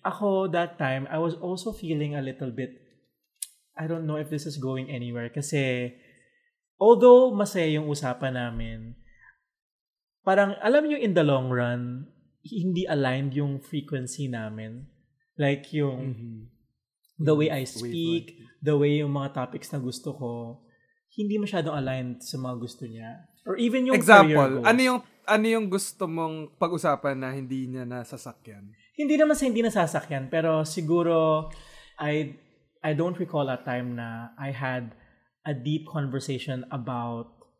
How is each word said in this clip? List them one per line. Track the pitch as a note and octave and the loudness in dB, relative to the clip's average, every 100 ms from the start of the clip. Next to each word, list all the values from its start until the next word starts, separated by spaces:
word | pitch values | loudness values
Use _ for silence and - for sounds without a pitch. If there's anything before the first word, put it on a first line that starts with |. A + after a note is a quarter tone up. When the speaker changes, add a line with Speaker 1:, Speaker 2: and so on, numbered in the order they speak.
Speaker 1:
ako, | - F#3 G3+ F#3+ F#3+ | -6 -2 0 2 0
that | E3+ E3+ - | 0 -2 -2
time, | C#3+ C3 C3+ | -2 -2 -4
I | D#3+ | -2
was | E3 D#3+ | -2 -2
also | F3+ F#3 G3+ | -6 -6 -8
feeling | G#3 F3 D3+ D3 | -8 -4 -2 -2
a | C#3+ | -4
little | C3+ C3 C3+ | -6 -8 -8
bit, | A2+ B2+ - _ _ _ _ _ _ - _ _ - | -6 -10 -10 _ _ _ _ _ _ -14 _ _ -10
I | D#3+ | -6
don't | E3 D#3+ | -4 -4
know | D3+ | -6
if | D3+ | -6
this | D3+ D3+ | -8 -8
is | D3 | -8
going | C3 C3 C3 | -6 -6 -8
anywhere. | B2+ A#2+ A#2+ A#2 | -8 -8 -8 -8
Kasi, | - C#3+ D3 C3+ B2 B2 - _ _ _ _ _ _ _ _ | -8 -4 -2 -2 -2 -6 -10 _ _ _ _ _ _ _ _
although | G3+ A#3 B3 B3 B3+ | 6 10 12 10 10
masaya | G3+ G3+ F#3 D#3+ D3+ | 2 -2 0 2 2
yung | D3+ | 0
usapan | D3 D3 B2 C3+ | -2 -2 -2 -4
namin, | B2+ A#2+ A2+ A2+ A2+ A2+ A#2+ - - - _ _ _ _ _ _ _ _ _ | -4 -6 -6 -8 -8 -14 -16 -20 -20 -20 _ _ _ _ _ _ _ _ _
parang, | - F#3+ G3+ G3+ | 2 4 4 2
alam | G#3+ C#4+ D4+ | 4 4 4
nyo, | D4 | 0
in | A#3 | 2
the | F3 | 4
long | D3+ C3+ C3 | 6 4 2
run, | B2 A#2+ B2 B2 B2+ D3 _ _ _ | 0 0 -2 -4 -8 -12 _ _ _
hindi | - A3 F3+ F3 F#3 | -10 -4 -2 0 0
aligned | D3+ C3 C3 C#3 C3 | 0 0 0 -2 -2
yung | C#3+ C3+ | -2 -4
frequency | - D3+ C#3+ C#3 B2+ - C#3 | -6 -8 -6 -6 -6 -6 -6
namin. | A#2+ A2 G#2+ A2 A#2 C#3+ _ _ _ _ - | -6 -8 -10 -12 -14 -18 _ _ _ _ -2
Like, | C#3+ C#3+ C#3+ | 0 0 -4
yung | D3+ C#3+ B2+ C#3 A2+ | -2 -2 -2 -6 -8
Speaker 2:
Mm-hmm. | A#2 A2 A2+ _ _ _ _ _ _ _ | -12 -14 -18 _ _ _ _ _ _ _
Speaker 1:
the | D#3 D3+ | 2 4
way | D#3 | 2
I | D3 | 0
Speaker 2:
Wavelength. | B2+ A2 | -6 -8
Speaker 1:
speak, | A#2+ E3 E3 E3+ - - - _ | -6 -4 -2 -2 -4 -20 -20 _
the | D3 | 0
way | D3 D3 D3 | 2 4 2
yung | D3 | 0
mga | C#3+ C#3 C#3 | -2 -4 -6
topics | B2 B2+ - | -6 -8 -8
na | D3 | -6
gusto | B2+ B2 D3+ C3 | -6 -8 -10 -8
ko, | B2+ A#2 A#2 B2 _ _ _ _ _ | -8 -8 -10 -14 _ _ _ _ _
hindi | - G#3 G#3+ | -6 -2 -2
masyadong | G3+ F#3+ D#3 | -2 -2 -2
aligned | D3 C3 C3 B2 B2 | -2 -4 -4 -6 -10
sa | - C#3+ | -10 -8
mga | B2+ B2 | -6 -8
gusto | A#2 - | -10 -12
niya. | B2 A2+ A2+ C#3+ - _ | -14 -14 -16 -18 -20 _
Or | - - | -6 0
even | A#3 B3+ | 2 2
yung | B3+ A3 | 4 4
Speaker 2:
Example, | D#3+ G#3 D#3+ | 10 10 10
Speaker 1:
career | D3+ C3+ | 6 4
goals. | C3+ B2 | 4 4
Speaker 2:
ano | A#3+ | 4
yung, | B3+ B3 - _ | 4 2 -4 _
ano | - G#3+ A3 | 0 2 2
yung | A3+ G#3 | 0 0
gusto | F#3+ - - | -2 -4 -6
mong | F#3 E3 D#3+ D#3 D3+ _ | -6 -4 -4 -6 -12 _
pag-usapan | E3+ F3 E3+ C#3+ C#3+ C3 | -2 0 0 0 -2 -4
na | C3 | -6
hindi | C#3 B2+ C3 B2+ | -6 -6 -6 -6
niya | B2+ | -8
nasasakyan? | B2 B2 A#2+ A2 C3 - - G2+ G2+ A2 _ | -8 -10 -12 -14 -16 -18 -20 -20 -20 -20 _
Speaker 1:
Hindi | - D4 D4+ | -4 0 4
naman | D4+ | 4
sa | D4+ | 4
hindi | C4 A3 | 2 2
nasasakyan, | A#3 G#3+ E3 D#3+ - C#3 C3+ | 2 2 0 0 -4 -8 -2
pero | E3 D#3+ D#3+ | 0 2 2
siguro, | D#3 F3+ D#3 E3+ E3+ E3 D#3+ D#3 D#3 - - - - - | 0 -4 2 2 4 4 4 2 -2 -14 -20 -20 -20 -8
I, | D3+ D3+ D3+ - _ _ _ _ | -2 -2 -2 -8 _ _ _ _
I | D#3 | -2
don't | D3+ E3+ F3+ | 0 0 -2
recall | E3+ D#3 C#3 | -4 -2 -2
a | B2 | -4
time | - B2 B2 A#2+ | -4 -4 -4 -6
na | A#2 A2+ A#2 - | -8 -10 -12 -10
I | C#3 | -8
had | B2 C3 B2+ A#2+ - _ _ _ _ | -6 -4 -4 -8 -16 _ _ _ _
a | - | -8
deep | C#3 B2 D#3 D#3 | -6 -4 -4 -4
conversation | D#3+ C#3 C3+ C3 C3 - B2+ B2+ | -6 -4 -6 -6 -6 -6 -8 -6
about | C#3 A#2 B2 A#2+ A#2 A#2 _ _ | -10 -8 -6 -6 -8 -12 _ _